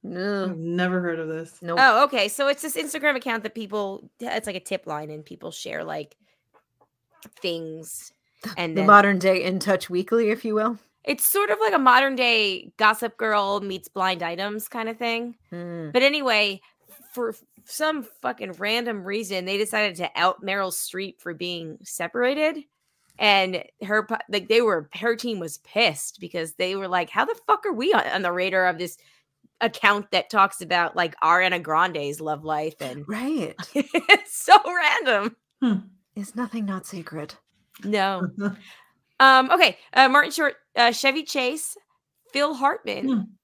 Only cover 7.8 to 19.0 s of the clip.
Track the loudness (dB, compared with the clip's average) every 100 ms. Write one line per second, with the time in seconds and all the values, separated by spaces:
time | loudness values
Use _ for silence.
7.8 | -14 -16 -18 _ _ _ -14 -8 -4 0
8.8 | 8 10 8 4 2 2 0 -2 0 -2
9.8 | 0 -4 0 0 2 0 -2 -2 -2 -4
10.8 | _ _ -6 -2 0 0 0 0 2 4
11.8 | 6 6 4 2 2 2 0 -4 -12 2
12.8 | 2 2 -4 -4 0 0 0 -2 -4 -10
13.8 | -10 -2 -2 -2 -4 -6 -6 -6 -10 -8
14.8 | -8 -6 -4 -4 -6 -14 _ -14 -10 -10
15.8 | -2 2 2 2 0 2 0 -4 _ _
16.8 | _ -20 -16 -8 -8 -8 _ _ _ -4
17.8 | -2 -2 -8 _ -8 -6 -10 -8 -2 -2
18.8 | -2 -6